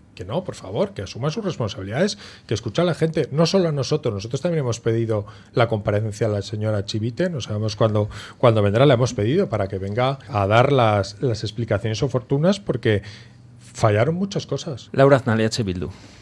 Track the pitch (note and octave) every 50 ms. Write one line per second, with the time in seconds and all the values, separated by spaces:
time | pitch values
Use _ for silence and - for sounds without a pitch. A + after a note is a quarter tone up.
0 | - _ - - F#2 - A#2 F3 G3 - A2+ - - - G2 C3+ G3 - - -
1 | F2+ - - G#2+ B2+ D#3 D3+ A#3 G#3 F#3 C3 - A#2+ G2 - - F#2+ G2 G#2+ C#3
2 | F#3+ G#3 - - - - - - - - A#2 - - D3+ - - F3 F3+ D3+ -
3 | D#3+ E3 D#3 E3+ C#3 - B2+ D3+ E3+ D#3 - G3 F3+ E3 D3+ C#3 B2 - D3+ -
4 | - B2 G#2 G2 G2+ A#2 C#3 C3+ - F3+ E3+ D#3 C3+ A#2+ A2 - - A#2 A2+ A#2
5 | A2+ A2 A2 G#2 G#2 - - - - - - B2+ A#2 A2+ A2+ G#2 G2+ A2 G#2 G#2
6 | A2+ A2 G2+ - A#2+ A2 G#2 G2+ F#2+ - A2 G#2+ G#2+ A2 G#2+ G2+ G2 - - G#2+
7 | G#2+ B2 A#2 - F3 F#3 E3+ B2+ - - G#2+ G#2 A2 A2 G#2+ - A#2 A2 G#2 G#2+
8 | G#2 G#2+ - - - - - - - A#2+ A2 A2 G2+ G2+ G2 A#2 C#3 D3+ B2+ A#2
9 | C3 A#2 B2 A2+ G#2 A2+ C#3+ F#3+ F#3+ - A2+ G#2 G2 F#2+ G2+ F#2 F#2+ G2 G#2 A#2+
10 | B2+ C3 C#3+ C#3 - - - G#2 G2 G2 G#2+ A#2 B2 C3+ C#3+ C3 A#2 A2 G#2 G2+
11 | G2 - - - D3+ B2+ A2 - - G#2 - - A#2 - A2 G2 - A2 A2 G#2+
12 | D3+ B2+ - C3 - - C#3 C#3+ D#3 F#3 G3+ G3 - - C#3+ A#2+ - A#2 G#2+ G2
13 | - - - - - - - - - - - - - - - - - A2 G#2 G#2
14 | A#2+ D3+ E3 F3+ G3+ G3 - E3 - - D#3 C#3 - E3+ C3+ A2 - - - C3
15 | C#3 C#3 C#3 B2+ - A#2+ A2 A2 A2 A2 - - A2 F#2+ F2 F2+ F2 D#2 - -
16 | - - - -